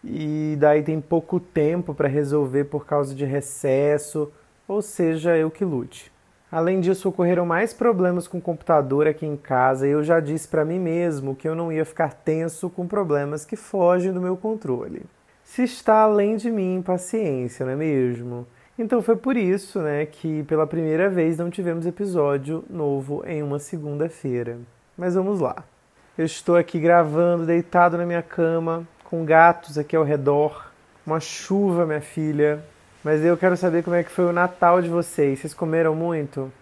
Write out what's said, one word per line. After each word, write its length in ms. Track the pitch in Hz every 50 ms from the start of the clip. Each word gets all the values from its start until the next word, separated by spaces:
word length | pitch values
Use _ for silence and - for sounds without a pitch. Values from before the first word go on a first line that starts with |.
| - -
e 480 | - 170 156 151 151 156 151 156 151 147
daí 240 | 147 151 147 151 151
tem 160 | 165 156 160
pouco 400 | 151 - 170 165 165 - - 180
tempo 520 | 180 - _ 165 151 147 165 180 180 175 147
pra 140 | - 151
resolver 580 | 139 135 147 147 139 143 151 143 131 127 143 143
por 220 | 143 - 147 143
causa 260 | - 151 147 143 135 135
de 120 | 131 143
recesso, 1040 | 135 135 143 135 - - - - 143 131 135 143 147 147 147 147 - - 156 151 147 - _ _ _ _ _ _ -
ou 120 | 196 208
seja, 560 | 202 - - - 175 165 160 160 156 175 170
eu 140 | 160 160 160
que 140 | 160 - 202
lute. 480 | 185 151 127 120 - - - - - _ _ _ _ _ _ _ _ -
Além 280 | 160 165 175 190 190
disso, 280 | 175 180 190 185 - 196
ocorreram 360 | 185 - 180 175 180 175 175
mais 280 | 170 165 170 214 226 -
problemas 560 | - 247 247 220 180 185 180 180 180 170 -
com 100 | - 180
o 20 |
computador 680 | 165 - 165 156 - - 170 151 143 131 139 143 151 156
aqui 180 | 151 151 156
em 100 | 151 147
casa 480 | 143 - - 135 127 127 131 131 131 135
e 60 | 143
eu 140 | 143 151 151
já 160 | 156 170 165
disse 260 | 156 143 156 156 -
pra 180 | - - 160 151
mim 140 | 156 170 185
mesmo 560 | 185 165 165 170 175 170 156 139 135 139 135
que 140 | 135 - 160
eu 80 | 160
não 160 | 165 170 165 160
ia 120 | 156 156
ficar 300 | - - - 156 147 -
tenso 560 | - _ - 156 160 165 165 160 - - 180
com 160 | 175 - 175
problemas 580 | 170 208 202 196 165 147 143 143 143 151 151 147
que 120 | - -
fogem 560 | - - - - 196 175 175 180 180 175 190 190
do 80 | 180
meu 160 | 185 180 185
controle. 680 | 185 - 220 220 220 - 139 127 120 - - - - - - _ _ _ _ _ _ _
Se 220 | - - - 247
está 380 | 247 247 - - - 220 214 214
além 340 | 214 214 208 202 208 220
de 160 | 214 202 240 226
mim, 280 | 208 190 185 185 185 180
paciência, 800 | 190 185 180 180 - - 220 214 170 139 127 123 120 123 - 139
não 60 | 127 131
é 40 |
mesmo? 720 | 143 156 160 147 135 127 123 120 117 120 123 120 120 120 - _ _ _ _ _ -
Então 240 | 233 214 254 240 196
foi 140 | 226 226
por 200 | 220 226 262 262
isso, 440 | 240 208 180 185 202 190 - - 202
né, 260 | 165 151 147 147 156
que 380 | 151 - - - 165 156 151 151
pela 240 | 143 156 151 156 147
primeira 400 | 160 165 165 156 156 160 185 202
vez 280 | 190 180 160 160 165
não 140 | 156 170 175
tivemos 340 | 175 - 185 175 165 170 160
episódio 800 | 180 175 - 202 196 180 175 147 143 139 139 135 143 160 160 - -
novo 540 | 190 170 151 143 139 139 131 135 143 143 -
em 160 | - 170 151 151
uma 160 | 143 139 147
segunda-feira. 1000 | 143 - - 165 147 147 147 147 156 170 165 - - 139 123 120 120 117 120 120 120 - _ _ _ _ _
Mas 200 | - 175 180 180
vamos 240 | 190 185 196 208 190
lá. 240 | 151 123 - - - _ _ _ _ _ _ _ _ _ _
Eu 80 | - 160
estou 300 | 156 - - - - 175
aqui 240 | 175 165 170 - 175
gravando, 680 | 151 170 170 175 170 151 147 160 175 175 175 170 165
deitado 540 | 160 170 170 170 175 - 175 175 175 170 170
na 80 | 175
minha 160 | 175 170 170 170
cama, 640 | 170 - - 170 165 165 165 165 165 165 165 170 165 _ _ -
com 220 | - - 165 165
gatos 540 | 151 156 160 165 170 170 170 - - 147 151
aqui 160 | 147 147 -
ao 80 | 160 156
redor, 680 | 143 151 143 135 139 143 147 151 151 147 - - - - _ _ _ _ _ _
uma 140 | 156 156 165
chuva, 680 | 156 - - - - - 190 196 202 196 175 170 175
minha 140 | 160 151 151
filha. 600 | 151 - - - 156 151 151 147 151 147 151 151 156 - - _ _ _ _ _ -
Mas 200 | 151 156 151 156
eu 120 | 170 175
quero 200 | 170 180 185 180
saber 280 | 175 180 180 160 175 165
como 100 | 175 175
é 80 | 175 165
que 80 | -
foi 140 | - - 185
o 80 | 175 175
Natal 500 | 175 180 180 180 - - 175 175 185 175
de 60 | 170
vocês. 500 | 165 170 170 - - - 147 139 135 131
Vocês 160 | - 156 -
comeram 400 | - 175 160 160 165 165 160 156
muito? 560 | 160 165 170 170 156 147 135 - 143 135 135 123 _